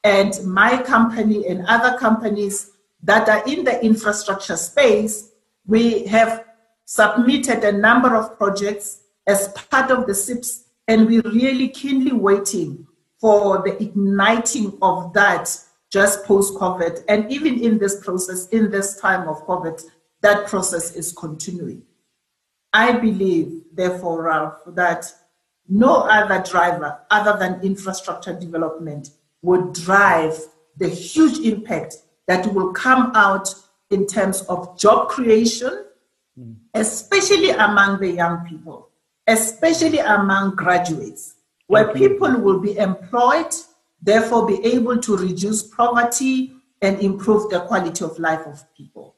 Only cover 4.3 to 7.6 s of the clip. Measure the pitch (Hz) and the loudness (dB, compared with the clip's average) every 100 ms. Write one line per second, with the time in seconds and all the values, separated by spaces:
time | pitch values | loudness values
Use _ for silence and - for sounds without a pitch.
4.3 | 190 - 170 - - 269 214 220 - - | -6 -6 -8 -4 2 4 4 0 -8 -14
5.3 | _ _ _ - 220 233 214 190 220 226 | _ _ _ 0 2 4 0 0 2 2
6.3 | 226 - _ _ _ - - 214 240 247 | 0 -10 _ _ _ -10 2 2 4 2
7.3 | 285 - 226 | 2 0 0